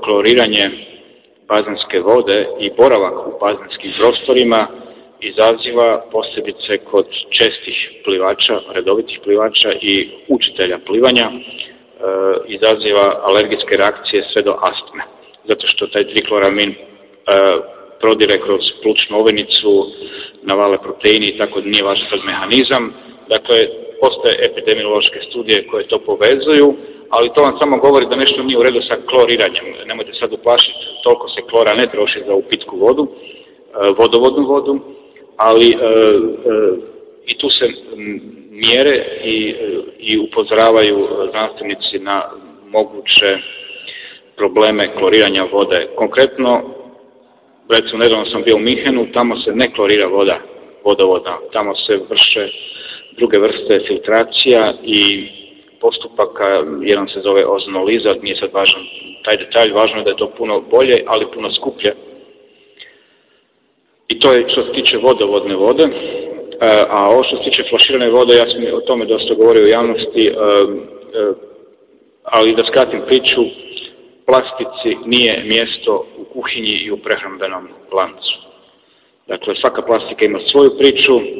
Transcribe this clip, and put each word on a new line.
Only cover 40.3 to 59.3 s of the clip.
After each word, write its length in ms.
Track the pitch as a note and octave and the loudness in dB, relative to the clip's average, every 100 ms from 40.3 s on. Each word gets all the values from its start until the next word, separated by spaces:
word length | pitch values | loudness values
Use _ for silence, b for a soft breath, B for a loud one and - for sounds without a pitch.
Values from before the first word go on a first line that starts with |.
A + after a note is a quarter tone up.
| A2+ G#2 A2 A2+ A2+ G#2+ G2+ | -2 0 4 4 6 4 2
e, 320 | F#2 G2+ F#2+ | -2 -4 -4
znanstvenici 680 | G#2+ A2 - G#2 G2 - G2 | -4 -6 -8 -10 -8 -6 -6
na 240 | G2 G2 - - D#2+ D#2 G2+ | -4 -4 -6 -12 -20 -20 -4
moguće 720 | G#2+ G#2 G2+ - - G2+ F#2+ - B B B B B B B _ - | -2 -2 -6 0 2 2 0 -6 B B B B B B B _ -4
probleme 520 | G2+ G#2+ G#2+ G#2+ F#2 - | 0 4 2 2 -2 0
kloriranja 480 | F#2+ G#2+ G2+ F#2+ F#2 | 2 4 4 0 -2
vode. 340 | G2+ G2 F#2 - | 0 0 0 -2
Konkretno, 680 | - A2 B2+ C3 C3+ B2+ A#2+ - - - - _ _ _ _ _ _ - | -4 -2 2 2 2 0 0 -2 -14 -20 -20 _ _ _ _ _ _ -2
recimo, 280 | A2+ A2+ A2+ | 0 0 0
nedavno 280 | A#2 A2 G2 | 2 2 -2
sam 160 | A2 | -2
bio 140 | A#2 G#2 | 2 2
u 20 | |
Minhenu, 480 | A#2 C3 C3+ B2+ A2+ | 2 0 0 -2 -2
tamo 240 | A#2+ A#2+ A#2+ | -2 -2 -2
se 160 | A2 | -4
ne 200 | G#2+ B2 | -2 -2
klorira 340 | - G2+ G#2 F#2 | 0 2 2 2
voda 320 | G2+ G2 E2+ - - - - | 0 0 -2 -6 -20 -20 -4
vodovodna, 540 | G#2 G2 F#2+ F2+ F2+ E2 - | 0 2 2 2 -2 -10 -6
tamo 220 | A2 G#2 | -4 -4
se 260 | F#2+ - G2+ - | -4 -2 -2 -2
vrše 380 | G#2 - A2 G2 - B B B B B | 0 2 0 -4 -10 B B B B B
druge 260 | - A#2+ G2+ | -2 2 4
vrste 420 | G#2 - - G2 - | 2 0 0 0 0
filtracija 880 | F#2+ - A2 A2+ - C3 A#2+ G#2+ G2+ | -4 0 0 2 0 4 4 2 -2
i 440 | A2+ G#2 G2+ G2+ - - - - _ _ | -2 0 2 0 -8 -16 -20 -20 _ _
postupaka, 800 | A#2 - A2+ - G#2 - G2+ G2 D#2 D2 | -2 -2 -4 -4 -4 -2 0 0 -2 -6
jedan 260 | F#2 G2+ G2 | -6 -6 -8
se 120 | G2 | -6
zove 260 | G2 G2 F#2 | 0 2 2
ozonoliza, 680 | G2 F#2+ F#2+ F#2+ A2+ G#2+ F#2 | -2 -4 -4 -2 0 0 -2
nije 140 | G2+ G2 | -6 -8
sad 140 | G2 | -4
važan 280 | G2 G2 F#2 F#2 - - - | -2 0 -2 -6 -18 -20 -10
taj 120 | G#2+ | -4